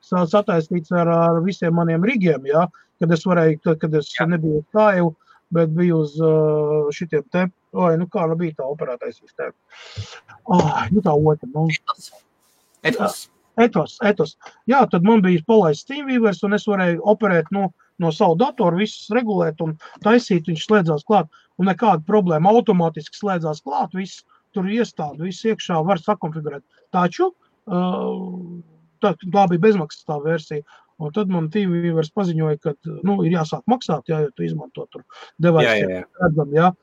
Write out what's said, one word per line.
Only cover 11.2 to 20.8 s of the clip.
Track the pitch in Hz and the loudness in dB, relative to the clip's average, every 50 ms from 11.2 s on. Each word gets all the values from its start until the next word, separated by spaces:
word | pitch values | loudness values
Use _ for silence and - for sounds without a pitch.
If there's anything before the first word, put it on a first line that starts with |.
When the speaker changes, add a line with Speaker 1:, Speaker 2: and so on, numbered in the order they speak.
| 151 156 156 151 - - 131 | 2 2 0 0 -4 -10 -6
Speaker 1:
nu. | 151 156 165 156 | -4 -2 -2 -2
Speaker 2:
Etos. | - _ - - _ - - - - _ _ _ _ _ _ _ _ _ _ _ _ - | -4 _ -10 -12 _ -12 -20 -20 -20 _ _ _ _ _ _ _ _ _ _ _ _ -4
Etos. | 156 - - - - - - - - _ _ _ _ _ - | -4 -2 -2 -4 -4 -6 -8 -16 -20 _ _ _ _ _ 2
Speaker 1:
Etos, | 226 240 - 185 151 - - - 240 | 2 2 2 0 -4 -4 -6 -2 0
Etos. | 202 208 - 165 156 - _ - - - _ _ - | 0 0 0 -2 -4 -4 _ -20 -20 -20 _ _ 0
Jā, | 247 277 240 | 4 4 4
tad | - - 180 170 | 4 2 2 4
man | 202 233 226 | 4 4 6
bija | 185 185 180 165 156 | 6 4 2 2 2
palaists | - 233 220 202 160 147 - - _ | 4 4 4 4 4 0 -2 -4 _
TeamViewer, | 269 294 294 269 262 247 226 214 190 180 - | -10 -8 -6 -2 0 2 2 2 0 0 -2
un | 202 202 | -2 -2
es | 208 - - | -2 -2 -2
varēju | 208 190 190 175 170 165 - 208 | -2 0 0 0 0 0 2 2
operēt, | 214 208 226 202 185 170 156 - | 2 2 2 0 2 0 0 0
nu, | 196 196 196 180 - _ _ _ _ _ | -2 -2 -2 -4 -6 _ _ _ _ _
no | 175 165 156 | -2 -2 0
savu | - 220 185 165 165 | 2 2 2 4 2
datoru, | 233 285 302 - 220 175 165 175 | 2 0 0 0 0 0 0 0
visus | 208 214 - - - - | -2 -4 -4 -12 -10 -4
regulēt | 208 240 254 220 208 180 175 160 156 156 170 | -2 -2 -2 0 -2 0 -2 -2 -2 _ -6
un | 160 156 156 - - - - - | -6 -6 -8 -14 -20 -20 -4 0
taisīt, | 208 226 247 240 - 208 170 160 | 2 2 2 2 2 -2 0 0
viņš | - 170 156 - | -2 -6 -6 -2
slēdzās | - 214 214 | 0 2 2